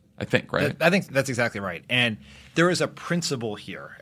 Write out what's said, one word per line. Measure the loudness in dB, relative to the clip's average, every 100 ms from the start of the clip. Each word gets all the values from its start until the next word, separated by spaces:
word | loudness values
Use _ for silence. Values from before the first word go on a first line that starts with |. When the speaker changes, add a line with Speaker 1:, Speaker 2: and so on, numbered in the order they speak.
| _ -10
Speaker 1:
I |
think, | -2 -2 0
right? | 0 0 2
Speaker 2:
That, | 2
I |
think | 2 2
that's | 0 0
exactly | 0 0 -2
right. | -6 -8 -2
And | 2 2 0 -10 -20 -6 2
there | 2
is | 4
a | -2
principle | -4 -4 -2 -2 -4 -4
here. | -6 -10 -14 -14 -16